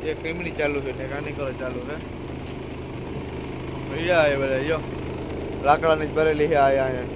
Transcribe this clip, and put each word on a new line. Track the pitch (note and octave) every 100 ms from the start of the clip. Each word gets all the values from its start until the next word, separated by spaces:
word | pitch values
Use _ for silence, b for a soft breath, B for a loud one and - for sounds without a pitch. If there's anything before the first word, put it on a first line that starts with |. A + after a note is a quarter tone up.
| D#3
એક | D3+
ટીમડી | D#3+ E3+ F3
ચાલુ | D3 D3 C#3+
છે, | C3+ B2+
ને |
એક | C3
આની | C#3 D3
કરે | C#3 C#3 B2
ચાલુ | B2+ B2+
છે. | B2 D3+ C3 - - - - - - - - - - - - - - - - - C3
મજા | C#3 E3+ F3
આવે | D3+ C#3
બધા, | C3+ C3
જો. | C#3+ D#3+ C#3+ - - - - - - -
લાકડાની | C3+ D3+ D#3+ D#3 D3+
જ |
ભરેલી | C#3 D#3 D3+ D3+
છે | D#3
આ | C#3
અહીંયા. | C3+ C3 B2+ B2